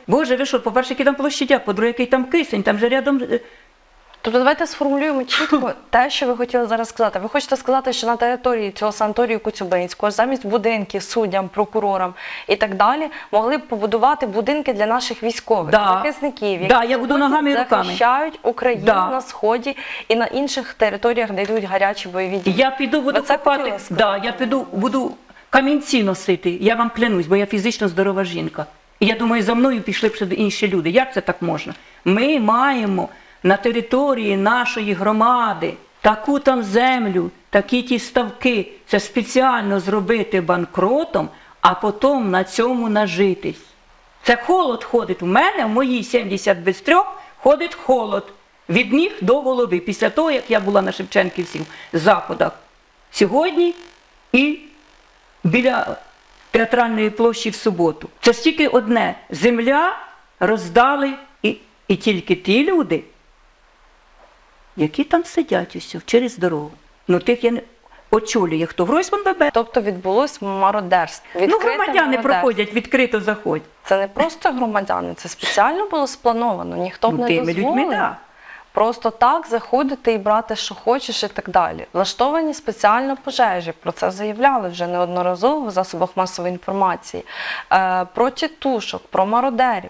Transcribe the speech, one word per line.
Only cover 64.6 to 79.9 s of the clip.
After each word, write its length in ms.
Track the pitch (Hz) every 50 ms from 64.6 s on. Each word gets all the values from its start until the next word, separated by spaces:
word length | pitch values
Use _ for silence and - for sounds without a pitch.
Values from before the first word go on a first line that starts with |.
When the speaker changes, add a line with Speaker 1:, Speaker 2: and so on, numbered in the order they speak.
| _ _ -
Speaker 1:
які 280 | - 151 156 156 - 294
там 200 | - - 339 349
сидять 520 | - - 349 302 - 202 180 175 - -
усьо 240 | 175 - - - 170 -
через 320 | - - 240 247 240 240 -
дорогу. 340 | 175 180 160 147 147 151 156 - _ _ _ _ _ -
Ну, 120 | 180 180
тих 240 | 190 - 240 240 -
я 80 | 233
не 100 | 233 233 - - _ _ _ _ _ - - -
очолює, 540 | - 220 220 - - 233 190 170 160 156 165
хто 200 | 165 - - 180
Гройсман 380 | 175 277 320 370 359 - 415 403
Б 100 | 392 370
Б. 180 | 359 320 294 -
Speaker 2:
Тобто 280 | 233 233 233 - 247
відбулось 600 | 208 202 190 180 185 185 190 226 277 294 - -
мародерство. 880 | 202 196 196 190 190 190 208 214 196 175 185 180 165 156 - - - - -
Speaker 1:
Ну, 60 | 175
Speaker 2:
Відкрите 240 | 185 285 370 453 370 466
Speaker 1:
громадяни 280 | 466 571 403 - 277
Speaker 2:
мародерство. 340 | 381 320 277 262 247 226 269
Speaker 1:
проходять, 420 | 277 180 175 254 226 185 208 202 208
відкрито 480 | 233 - - - 254 254 240 240 214
заходять. 460 | 190 208 214 208 - 165 156 156 151 - _ _ -
Speaker 2:
Це 140 | - 196 196
не 100 | 196 196
просто 440 | 196 - 294 330 320 - - 370
громадяни, 640 | 277 254 247 226 214 208 196 196 185 180 175 175 170
це 160 | - - 175
спеціально 560 | - - - - - - 202 254 311 370 427 403
було 180 | 370 311 277 254
сплановано. 720 | - - - 240 233 226 233 240 202 175 175 175 175 175
Ніхто 320 | 175 185 - - - 170
б 20 | 165
Speaker 1:
Ну, 80 | 233
Speaker 2:
не 60 | 240 240
Speaker 1:
тими 260 | 170 165 165 165 170
Speaker 2:
дозволив 240 | 175 202 269 320 247
Speaker 1:
людьми, 160 | 285 359 254
да. 220 | 214 190 - - - - - _ - - - - - - _
Speaker 2:
просто 380 | - 208 208 226 240 240 - 233
так 360 | 220 - 240 247 285 339 320 -
заходити 640 | 226 226 - - - 262 285 269